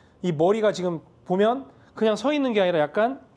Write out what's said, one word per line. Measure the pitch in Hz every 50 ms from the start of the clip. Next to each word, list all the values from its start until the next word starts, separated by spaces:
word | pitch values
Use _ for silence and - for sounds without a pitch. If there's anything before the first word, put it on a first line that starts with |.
| _ _ _ _
이 | - 180
머리가 | 165 139 160 185 214 220 214 208
지금 | 180 160 180 180 170 156 - - _ _ _
보면 | - 180 190 208 220 247 269 269 - - - - _ -
그냥 | - 220 220 214
서 | 208 214 277
있는 | 302 294 269 254
게 | 220 208
아니라 | 190 180 175 156
약간 | 147 147 151 208 220 247 269 277 - - _